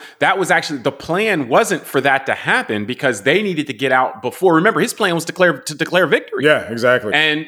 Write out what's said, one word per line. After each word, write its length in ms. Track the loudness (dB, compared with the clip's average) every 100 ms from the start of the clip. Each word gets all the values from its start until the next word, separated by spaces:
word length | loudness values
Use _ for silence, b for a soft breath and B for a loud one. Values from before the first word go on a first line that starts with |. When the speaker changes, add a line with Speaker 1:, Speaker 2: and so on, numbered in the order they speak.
| B B
Speaker 1:
that 180 | 0 0
was 120 | 2
actually, 280 | 0 0 -4
the 120 | -4
plan 560 | -4 -6 -2 0 -2 2
wasn't 340 | 2 2 -2
for 160 | -2 0
that 240 | 2 0 0
to 80 |
happen 500 | -4 -2 -2 -2 -4
because 380 | -4 -4 -2 -2
they 200 | 2 2
needed 240 | 0 -4 -6
to 40 |
get 180 | -4 0
out 320 | 2 0 -2
before. 320 | -8 0 4
Remember, 240 | 4 4 2
his 140 | -2
plan 200 | -2 -2
was 100 | -2
declare, 340 | -4 2 2 2
to 120 | -6
declare 320 | -6 -2 0 2
victory. 380 | 0 -2 0
Speaker 2:
Yeah, 260 | 2 2 0
exactly. 420 | -2 2 2 2
Speaker 1:
And, 340 | 0 0 -2